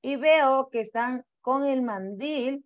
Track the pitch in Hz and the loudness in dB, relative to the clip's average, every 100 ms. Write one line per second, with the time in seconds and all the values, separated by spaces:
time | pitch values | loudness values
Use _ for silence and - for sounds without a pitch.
0 | 254 277 302 311 277 262 262 233 214 226 | -6 0 4 6 6 2 0 -4 -4 -4
1 | 240 254 - _ - 269 277 262 247 202 | -4 -6 -10 _ -4 -2 0 0 -2 -4
2 | 190 202 285 302 247 277 | -8 -8 -6 -4 -4 -6